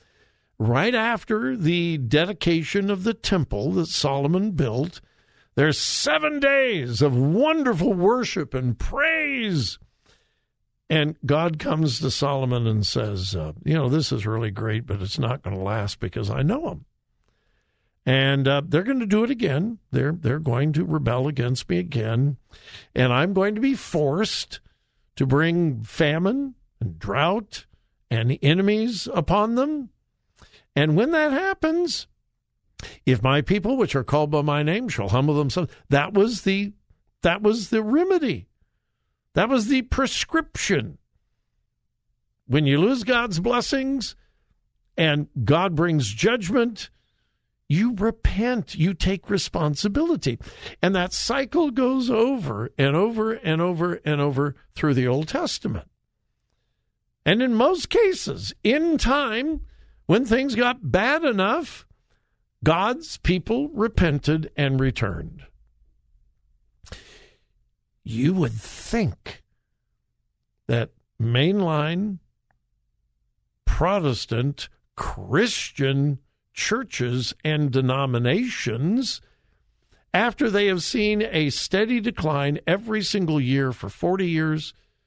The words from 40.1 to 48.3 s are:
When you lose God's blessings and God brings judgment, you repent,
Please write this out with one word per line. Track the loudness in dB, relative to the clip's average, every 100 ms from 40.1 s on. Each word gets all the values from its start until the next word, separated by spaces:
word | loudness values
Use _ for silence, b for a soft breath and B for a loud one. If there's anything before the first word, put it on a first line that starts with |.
| -2 -2 -2 -4 -6 -2 -2 -2 -10 _ _ _ _ _ _ _ _ _ _ _ _ _ _ 0
When | 2 4
you | 4
lose | 4 2
God's | 0 0 0 -2
blessings | 0 0 0 -2 -2 -4 -6 -12 _ _ _ _ _ _ _ 0
and | 0 0 -4 -2
God | 2 4 4
brings | 2 2 2 0
judgment, | 0 0 0 0 0 0 -2 -14 _ _ _ _ _ _ _ -2
you | 0 0 0
repent, | -2 0 0